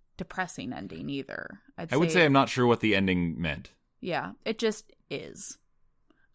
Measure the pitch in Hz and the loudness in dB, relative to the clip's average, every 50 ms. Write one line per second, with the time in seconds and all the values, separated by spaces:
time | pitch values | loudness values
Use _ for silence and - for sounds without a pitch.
0 | _ _ _ - 180 - - - 185 175 - - 92 110 123 - - 98 - - | _ _ _ -12 -12 -8 -6 -6 -6 -6 -8 -10 -10 -8 -8 -10 -10 -12 -12 -10
1 | - - 139 139 - - 50 - - - - - _ _ _ - 170 165 - 139 | -10 -8 -8 -8 -8 -8 -10 -10 -10 -12 -14 -18 _ _ _ -14 -6 -2 0 2
2 | 175 165 160 180 165 151 139 135 135 - - 131 123 120 117 113 - 110 101 98 | 2 4 4 6 6 6 8 6 6 4 4 4 4 4 4 4 4 4 4 4
3 | 98 95 92 90 87 85 80 - 85 80 73 - - - _ _ _ _ _ _ | 4 4 2 2 2 0 -2 -2 -2 -4 -4 -4 -8 -14 _ _ _ _ _ _
4 | - 185 165 139 131 175 - - - - 226 - 233 220 214 - - _ _ _ | -8 -6 -4 -4 -6 -6 -10 -10 -8 -8 -4 -2 -2 -2 -2 -4 -8 _ _ _
5 | _ - - 139 - - - - - - - - _ _ _ _ _ _ _ _ | _ -10 -10 -10 -10 -12 -12 -12 -10 -10 -12 -12 _ _ _ _ _ _ _ _
6 | _ _ _ _ _ _ | _ _ _ _ _ _